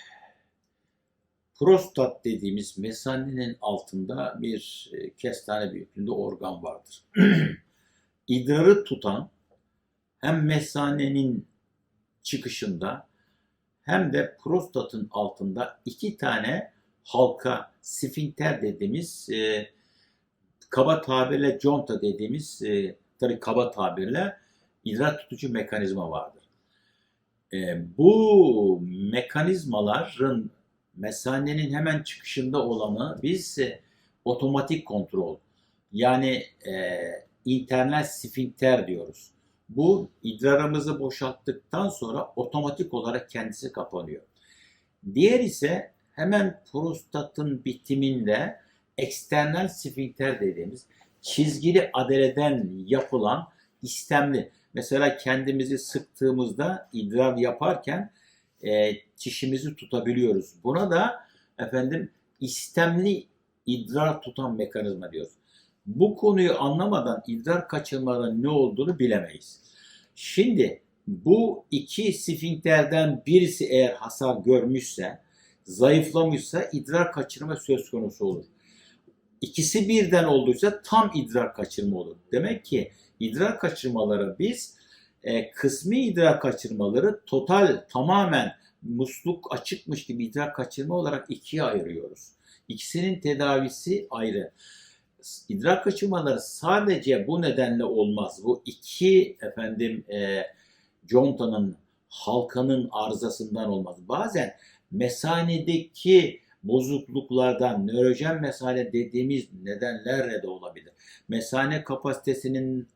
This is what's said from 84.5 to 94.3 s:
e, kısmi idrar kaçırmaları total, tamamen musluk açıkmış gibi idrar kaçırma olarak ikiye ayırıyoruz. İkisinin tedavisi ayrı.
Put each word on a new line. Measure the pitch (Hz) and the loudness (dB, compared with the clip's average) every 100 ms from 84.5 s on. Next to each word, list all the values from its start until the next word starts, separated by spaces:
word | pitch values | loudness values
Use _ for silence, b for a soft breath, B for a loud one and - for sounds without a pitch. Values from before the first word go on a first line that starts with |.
| 240 - b b b b b | -2 -10 b b b b b
e, | - 113 110 | -4 -4 -4
kısmi | - 139 139 165 240 | -2 -2 0 0 0
idrar | 247 170 165 147 | 2 4 4 6
kaçırmaları | 135 123 110 107 101 117 196 208 - | 0 -2 -6 -2 0 2 2 0 -2
total, | 135 - 190 190 131 - | -2 2 4 6 4 -2
tamamen | 131 147 196 190 139 104 - b _ | -2 2 4 4 2 0 -6 b _
musluk | 113 117 127 - 170 175 - | -8 -4 -4 -4 -6 -6 -6
açıkmış | 170 - 185 - 147 - | -8 -8 -10 -8 -10 -8
gibi | 120 | -8
idrar | 117 139 147 | -6 -4 -6
kaçırma | 147 127 - 143 | -6 -8 -8 -4
olarak | 175 151 139 - | -2 -2 -4 -8
ikiye | 120 - 160 | -14 -8 -4
ayırıyoruz. | 135 104 82 82 - - - _ b b _ | -2 -2 -4 -8 -12 -16 -20 _ b b _
İkisinin | 110 - 165 185 185 | -12 -6 -2 -2 -2
tedavisi | 147 139 143 135 131 - - 202 - | -2 0 2 2 0 -6 -4 -4 -4
ayrı. | 120 110 | -6 -4